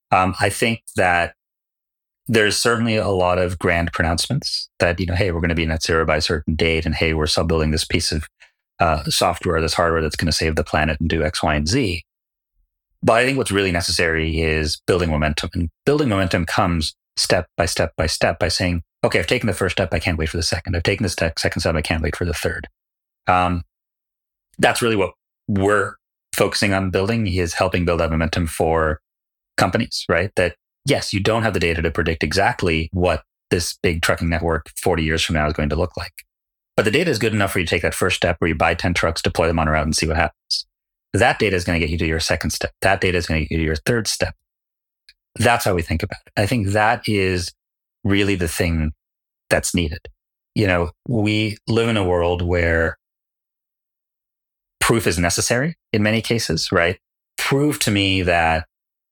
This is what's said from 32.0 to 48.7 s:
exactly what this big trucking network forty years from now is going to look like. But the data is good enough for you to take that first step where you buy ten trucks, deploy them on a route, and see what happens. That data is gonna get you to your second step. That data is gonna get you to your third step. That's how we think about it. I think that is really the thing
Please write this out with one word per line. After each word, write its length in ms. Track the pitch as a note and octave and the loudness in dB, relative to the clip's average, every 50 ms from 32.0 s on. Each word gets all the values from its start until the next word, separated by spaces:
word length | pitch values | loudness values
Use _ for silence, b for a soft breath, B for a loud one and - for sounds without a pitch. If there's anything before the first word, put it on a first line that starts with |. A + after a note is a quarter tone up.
| D#2+ E2 D#2+ - - | -2 -2 -2 -2 -2
exactly 640 | D2+ D#2+ G2 G2 A#2 - - G2 F2 D#2+ D#2+ D#2 - - | -2 0 2 2 2 0 0 0 0 0 0 -2 -2 -2
what 320 | F2 F2+ F2+ D#2+ - - _ _ _ _ - | 0 2 2 0 0 -4 _ _ _ _ -2
this 280 | - F2+ - - - - - | -2 -2 -2 -4 -8 -2 -2
big 180 | F#2 E2 E2+ | -2 -2 0
trucking 280 | - - F2 - F2+ E2 | 0 -2 0 0 0 -2
network 400 | E2+ D#2+ E2+ E2 D#2+ D#2 - - - - | 0 0 0 0 -2 -2 -4 -8 -12 -4
forty 220 | - F#2+ F2 E2 D#2 | -2 0 0 0 0
years 220 | D#2 D#2+ D#2+ - | 0 0 -2 -2
from 100 | - E2 | 0 0
now 100 | D#2 D2+ | 0 0
is 60 | D2+ | 0
going 160 | D2+ - D2 | 0 -2 -2
to 80 | D2 D2+ | -2 0
look 220 | E2 F2+ - - | -2 -2 -4 -4
like. 160 | - - - _ - - _ _ _ _ _ _ _ _ _ - | -10 -12 -12 _ -20 -20 _ _ _ _ _ _ _ _ _ -2
But 80 | - G#2+ | 0 0
the 60 | G#2+ | 2
data 200 | G#2 D3+ F#3 E3+ | 2 2 2 2
is 80 | B2 G#2+ | 0 0
good 140 | A#2 A2 G#2+ | 0 0 2
enough 180 | G#2 G2 F#2+ | 2 0 0
for 80 | - G2 | 0 -2
you 60 | F2 | -2
to 40 | - | 0
take 120 | - F2+ | 0 0
that 120 | - D#2+ - | 0 -2 -2
first 220 | - G2 F#2 - | 0 -2 -2 0
step 220 | - - F2 E2+ - | 0 0 0 0 0
where 80 | F#2 | 0
you 80 | E2 D#2+ | 0 2
buy 200 | D#2 E2+ E2 F2 | 2 2 2 0
ten 180 | - - E2+ F2+ | 0 -2 -2 -2
trucks, 280 | - - E2 E2 - | 0 0 -2 -2 -2
deploy 260 | - - - - E2+ | -4 -2 0 2 0
them 120 | E2+ E2 E2 | 2 2 0
on 80 | D#2 | 0
a 40 | D2+ | 2
route, 120 | D#2 D#2 D2+ | 0 0 0
and 100 | D#2+ D2 | 0 0
see 140 | - D#2+ | -2 -2
what 80 | D#2 D#2 | -2 0
happens. 520 | F2 D#2+ - _ _ _ - - - - _ _ _ _ _ _ _ _ - - | 0 -2 -2 _ _ _ -6 -6 -6 -6 _ _ _ _ _ _ _ _ -4 0
That 220 | G2 A#2 C3+ D#3 | 2 4 4 4
data 180 | - A2+ G2+ F#2+ | 2 0 0 0
is 80 | F2 E2+ | 0 0
gonna 140 | F2+ F2 | 0 0
get 140 | E2 E2+ D#2 | 0 0 0
you 60 | E2+ E2+ | -2 -2
to 80 | F2 | -2
your 120 | D#2+ D#2+ D#2+ | -2 -2 -2
second 300 | - - F2+ E2 - D2+ | -2 -2 -2 -2 -2 -4
step. 220 | - - - - _ - | -4 -4 -6 -6 _ -2
That 180 | - F#2+ G2 F2+ | 0 0 2 2
data 200 | - F#2 F2 F2 | 0 0 0 0
is 80 | E2+ | -2
gonna 140 | - D#2+ D#2+ | 0 -2 -2
get 100 | D2+ - | -2 -2
you 60 | E2 | -2
to 60 | D#2+ E2 | -2 -2
your 120 | D#2 D#2 | -2 -2
third 320 | - - - B2 A#2 G#2 | -4 -2 -2 -2 -2 -2
step. 280 | - - - F2+ - - _ _ _ _ _ _ _ _ _ _ _ _ _ _ - _ _ _ _ _ | -4 -2 -2 -4 -4 -4 _ _ _ _ _ _ _ _ _ _ _ _ _ _ -20 _ _ _ _ _
That's 280 | - G#2 A#2+ G#2+ - - | 2 4 4 4 4 2
how 120 | A2 F#2 | 0 0
we 80 | E2+ D#2+ | 0 0
think 180 | - - D#2+ | -2 -4 -4
about 200 | - - - - _ | -4 -6 -8 -14 _
it. 80 | - - | -6 -2
I 120 | - G#2 | 0 0
think 220 | G2 C3 A#2 G2 G2 | 2 2 0 0 0
that 380 | G2+ G#2+ G#2+ A2+ A#2+ G#2+ - | 2 2 2 2 2 0 -2
is 460 | - G#2+ G2 F#2+ F#2+ F#2 F2+ F2 - - _ _ _ _ _ _ _ _ _ - | -2 0 0 2 0 0 -2 -4 -6 -12 _ _ _ _ _ _ _ _ _ 0
really 300 | G2 G2 G2+ G2+ G2 G2+ | 2 2 2 4 2 2
the 140 | F2 F2+ | 0 0
thing 460 | E2 - - G2 E2+ | -4 -2 -2 -2 0